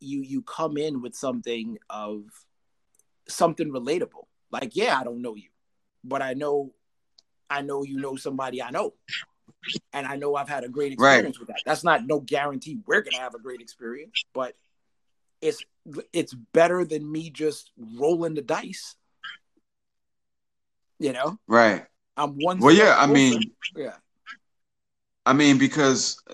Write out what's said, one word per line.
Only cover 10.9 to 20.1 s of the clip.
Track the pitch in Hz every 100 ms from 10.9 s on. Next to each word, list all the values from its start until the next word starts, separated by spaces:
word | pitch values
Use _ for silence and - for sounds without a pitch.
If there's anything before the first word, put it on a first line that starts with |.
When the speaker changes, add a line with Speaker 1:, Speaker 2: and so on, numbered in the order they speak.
| 131
Speaker 2:
Right. | 135
Speaker 1:
experience | 131 95 -
with | 113
that. | -
That's | - 151
not | 170 151 120
no | 151
guarantee | 123 143 143 139 - 123 104
we're | 156
gonna | - 123
have | 127
a | 117
great | 117 123
experience, | 117 - 120 123 151 - -
but | 127 127 - _ _ _ _ _ _ _ _
it's, | 156 147 - _ - 147 -
it's | 170 147
better | 127 113 160 170 180
than | 165 151 151
me | 156 165
just | 131 151 143 - _
rolling | 113 117 143 170 170
the | 156
dice. | 127 165 226 190 - - _ _ - - _ _ _ _ _ _ _